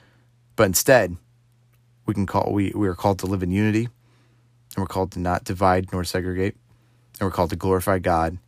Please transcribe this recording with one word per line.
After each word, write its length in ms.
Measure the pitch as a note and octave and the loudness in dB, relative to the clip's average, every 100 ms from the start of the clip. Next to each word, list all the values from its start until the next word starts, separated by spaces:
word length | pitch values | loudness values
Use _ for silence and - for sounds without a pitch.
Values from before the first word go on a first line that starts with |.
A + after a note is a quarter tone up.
| _ _ _ _ _ - | _ _ _ _ _ 2
But 80 | |
instead, 520 | G2+ F2+ - B2 F2+ F2 _ _ _ _ _ _ _ _ - | 2 4 6 6 4 -4 _ _ _ _ _ _ _ _ -4
we 80 | |
can 120 | G2+ F#2 | -2 0
call, 260 | G2+ - | 0 0
we, 200 | G2+ F#2+ G2+ | 0 -2 0
we 120 | G2 | -2
are 80 | E2+ | 0
called 240 | G#2 F#2+ | 0 0
to 80 | F#2 | -2
live 160 | G2 | -2
in 80 | F2+ | 0
unity, 340 | G2 G#2+ G#2+ A#2 | 2 2 2 -2
and 920 | _ _ _ _ _ _ _ - - | _ _ _ _ _ _ _ -12 -8
we're 100 | F#2 | -4
called 240 | F#2+ F#2 | -2 -4
to 80 | F2+ | -2
not 240 | F2+ F2+ | -2 -2
divide 480 | - F2+ F#2+ F#2 F#2 | -4 0 2 2 0
nor 120 | F#2 | -6
segregate, 520 | E2+ F#2 F2+ F#2 G2+ - _ _ _ _ _ - | -4 -4 -4 -2 -2 -4 _ _ _ _ _ -6
and 80 | G2 | -4
we're 60 | |
called 180 | F#2 E2+ | -2 -2
to 40 | E2+ | -2
glorify 440 | F#2+ F#2 G2+ F#2+ | 0 0 0 0
God 380 | F2+ E2 D#2+ F2+ | 2 0 0 -4